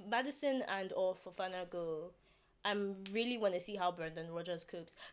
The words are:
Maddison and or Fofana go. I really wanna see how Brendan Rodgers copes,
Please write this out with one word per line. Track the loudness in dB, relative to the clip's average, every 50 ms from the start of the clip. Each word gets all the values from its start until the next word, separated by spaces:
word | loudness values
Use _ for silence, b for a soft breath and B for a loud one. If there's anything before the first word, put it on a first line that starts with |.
| -2 0
Maddison | 2 2 2 2 0 0 2 2 4 2 2 0
and | 0 -2 -2 -2 2
or | 2 4 4 2
Fofana | 0 -4 -8 -4 -2 -2 -2 -2 -2 -4 -4
go. | -4 -2 -2 -2 -2 -2 -4 -6 -10 _ b b b b b b b b 0
I | 2 2 2 2 0 -2 -4 -4 -2
really | 2 2 2 2 2 4
wanna | 4 4 4 2
see | 0 -2 -2
how | 2 2 2
Brendan | 2 2 -2 -4 -4 -6 -6 -4
Rodgers | -4 -4 -2 -2 -2 -4 -4
copes, | -6 -10 -10 -10 -10 -12 -14 B B